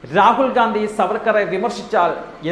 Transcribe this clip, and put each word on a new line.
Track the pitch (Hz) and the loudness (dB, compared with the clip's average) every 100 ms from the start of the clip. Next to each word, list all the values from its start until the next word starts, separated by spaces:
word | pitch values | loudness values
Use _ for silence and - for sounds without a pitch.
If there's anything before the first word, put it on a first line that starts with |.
| - 165 | -2 4
രാഹുൽ | 208 240 262 220 | 4 4 2 2
ഗാന്ധി | 226 214 214 - | 0 0 -2 -2
സവർക്കറെ | 190 214 226 214 185 | -2 0 0 0 0
വിമർശിച്ചാൽ | 185 220 208 - 214 170 147 - - 160 | -2 -4 -6 -2 0 2 0 -10 -10 -6